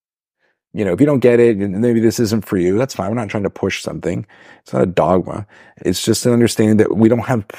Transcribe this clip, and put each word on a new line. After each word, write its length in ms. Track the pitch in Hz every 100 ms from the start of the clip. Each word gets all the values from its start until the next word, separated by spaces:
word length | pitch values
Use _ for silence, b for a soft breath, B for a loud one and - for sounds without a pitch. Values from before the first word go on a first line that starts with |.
| _ _ _ _ _ _ _
you 120 | 92 101
know, 80 |
if 80 | 87
you 40 | 147
don't 140 | 139
get 220 | 120 120
it, 160 | 117 101
and 240 | 101 95
maybe 180 | 120 113
this 180 | 113 -
isn't 280 | 113 110 -
for 100 | 98
you, 220 | 87 101
that's 180 | 131 -
fine. 140 | 95
We're 60 | 120
not 120 | 104
trying 160 | 110
to 60 | 95
push 340 | - 95 -
something. 420 | - 80 85 104 113 B B B
It's 100 | B
not 100 | -
a 20 | 110
dogma. 600 | - - 92 - - 101 b b b
It's 240 | - 92 -
just 200 | 110 123
an 60 |
understanding 460 | 120 117 - 107 107
that 180 | 104 98
we 140 | 110
don't 160 | 117 113
have, 200 | 123 101